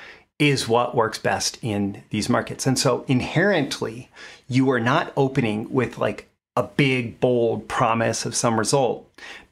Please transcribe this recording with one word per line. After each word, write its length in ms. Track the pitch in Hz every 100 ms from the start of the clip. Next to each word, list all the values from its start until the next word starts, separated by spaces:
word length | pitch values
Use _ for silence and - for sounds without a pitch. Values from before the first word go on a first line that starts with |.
| - - _ -
is 320 | 147 127 120
what 260 | 117 123 120
works 240 | 110 -
best 400 | 104 101 - -
in 400 | 117 101 101 101 -
these 200 | 107 101
markets. 360 | 120 113 120 139
And 140 | 127
so 240 | 139 120 -
inherently, 1000 | 123 - 151 202 180 135 - 113 117 - - - - -
you 240 | 127 135
are 80 | 123
not 320 | 117 156 - -
opening 520 | 135 139 117 104 120
with, 240 | 131 117 -
like, 320 | 113 104 - _ _ -
a 80 |
big, 560 | - - 139 131 117 -
bold 480 | 127 123 117 110 -
promise 580 | - 120 113 117 110 123
of 100 | -
some 240 | 123 110
result 500 | 104 143 120 - - - - - -